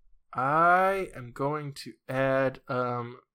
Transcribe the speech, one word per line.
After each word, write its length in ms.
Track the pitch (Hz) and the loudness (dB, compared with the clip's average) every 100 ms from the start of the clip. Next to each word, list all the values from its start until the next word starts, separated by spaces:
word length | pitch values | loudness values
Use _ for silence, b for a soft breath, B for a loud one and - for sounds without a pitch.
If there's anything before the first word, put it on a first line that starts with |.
| _ - _ | _ -20 _
I 760 | - 131 151 170 180 190 190 185 | -4 0 4 6 6 4 0 -4
am 180 | - 120 | -10 -14
going 400 | 117 139 151 147 139 | -4 -4 -2 -6 -12
to 80 | - - - | -14 -18 -6
add, 520 | 131 135 135 135 131 - | -2 2 2 0 -2 -6
um, 520 | 127 123 120 120 123 _ | -4 -2 -4 -6 -12 _